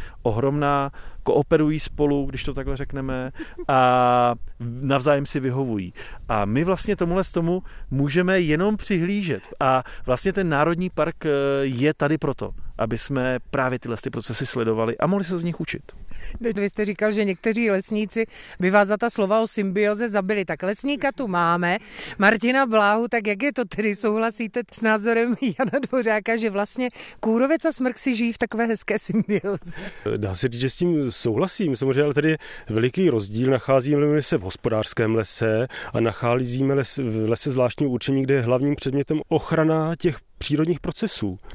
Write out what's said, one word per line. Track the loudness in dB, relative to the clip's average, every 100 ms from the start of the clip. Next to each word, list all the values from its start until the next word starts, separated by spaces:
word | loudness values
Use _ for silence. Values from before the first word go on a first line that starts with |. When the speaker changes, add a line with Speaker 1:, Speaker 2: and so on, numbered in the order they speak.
| -8 -4
Speaker 1:
ohromná, | -2 2 2 2 2 2 0 -6 -12 -6
kooperují | 0 2 4 4 4 0
spolu, | -4 0 2 2 -2
když | -4
to | -4
takhle | -4 -4 -4
řekneme, | -4 -6 -4 -4 -6 -8 -12 -8 2
a | 4 6 6 6 6 4 0 -6 -8 -10 -4
navzájem | 0 2 4 2 2
si | -2
vyhovují. | -2 0 -2 -2 -4 -10 -14 -10 -2
A | 0
my | 2 2
vlastně | 2 0 0 -2
tomuhle | 0 0
z | 0
tomu | 0 0 0 -4 -12 -4
můžeme | 0 2 2 2 2
jenom | 2 2 2 0
přihlížet. | 0 0 0 0 -2 -4 -6 -2
A | 2 2 0 -6 -2
vlastně | 0 0
ten | 0 2
národní | 2 2 2 -2
park, | 0 -2 -2 0
eh, | 2 2 0
je | 0 2 0
tady | 2 0 0
proto, | 0 -2 -6 -6 -6 -2
aby | -2 -2
jsme | -2 -2 0 -2 -2
právě | 0 0 0
tyhle | -4 -6
ty | -6
procesy | -6 -6 -4 -2
sledovali | 0 0 2 0 0
a | 2
mohli | 0
se | 0 -4
z |
nich | -4 -4
učit. | -6 -8 -10 -14 -10 -8 -6 -4
Speaker 2:
Vy | -4 -2 -2
jste | -2
říkal, | -4 0 0
že | 2
někteří | 0 0 0 0 2
lesníci | 2 0 -2 -2 -2 -4 -6 -14 -2
by | 4
vás | 4 4
za | 2
ta | 0
slova | 0 2 2
o | 2
symbioze | 0 0 2 0 0 0
zabili. | 0 0 0
Tak | -2 -2
lesníka | -4 -2 -2 -2 -2
tu | -2 -2
máme, | 2 2 2 2 0 -4 -14 -10 2
Martina | 4 4 2 2 4
Bláhu, | 4 4 4 2
tak | -2 -2
jak | -2
je | -2
to | -2
tedy? | -4 -2 -2
Souhlasíte | 0 0 0 0 -2 -6 -6 -6
s | -2
názorem | 2 2 2 2 2 0
Jana | 0 0 0 0 0
Dvořáka, | 0 2 0 0 0
že | 0
vlastně | -2 -4 -4 -6 -6 -18 -4
kůrovec | 0 2 4 2
a | 0
smrk | 0 -2 -2
si | -2 0
žijí | 0
v | -2
takové | -4 -2 -2
hezké | -2 -2 -4
symbioze? | -2 -2 0 0 -2 -6 -8 -10 -12 -8 -4 -2
Speaker 3:
Dá | -4
se | -2 -2
říct, | 0
že | -4
s | 0
tím | 0 0 -2
souhlasím. | -2 -2 0 -2 -2 -2 0
Samozřejmě, | 0 2
ale | 2
tady | 2 2
je | 0 -4 -14 -4
veliký | 0 0 2 2
rozdíl. | 2 0 0 2
Nacházíme | 2 4 2 4 2 4 2
se | 2 -2
v |
hospodářském | -2 -4 -2 0 -2 0 2
lese | 2 -2 -2 0 0 -2 -6 -6
a | 0
nacházíme | 0 0 0 0 0 0 2
les-, | 2 0 -4
v | -4 -2 0
lese | 0 0
zvláštního | 0 0 2 0
určení, | 0 0 0
kde | 2
je | 2
hlavním | 2 2 2 -2
předmětem | -2 -2 0 -2 0
ochrana | 0 2 2 4 2 0 0
těch | -2 -2 -10 -10
přírodních | -2 0 2 0
procesů. | -4 -6 -6 -4 -6 -6 -8